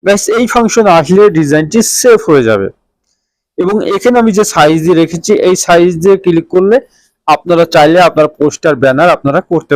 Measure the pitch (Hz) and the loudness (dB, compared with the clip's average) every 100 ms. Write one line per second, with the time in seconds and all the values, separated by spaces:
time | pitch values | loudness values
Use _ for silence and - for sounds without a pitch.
0 | 185 202 - 226 247 247 226 233 208 165 | 0 -2 0 -4 -2 -2 -2 0 2 2
1 | 147 190 208 160 147 151 156 220 226 - | 2 2 2 0 -2 -2 0 -2 -2 0
2 | 254 220 - 147 113 104 98 - _ _ | 2 2 2 0 2 -2 -4 -10 _ _
3 | _ _ _ _ _ - 180 208 - 196 | _ _ _ _ _ -8 -4 -4 -4 -2
4 | 240 247 226 196 208 175 151 160 160 165 | 0 0 0 0 -2 0 0 0 0 0
5 | 160 165 185 208 185 185 - 175 175 165 | 0 -4 -4 0 0 -2 0 2 2 0
6 | 185 196 185 165 165 185 190 247 - _ | 0 0 0 -2 -2 -2 0 0 -2 _
7 | _ _ - 151 170 170 165 165 151 175 | _ _ -4 -4 0 0 2 2 2 4
8 | 170 156 147 _ 147 - 165 135 135 131 | 2 2 -2 _ -4 -2 -4 0 -2 2
9 | 175 151 139 151 - 165 - | 0 0 -2 -4 -4 -6 -4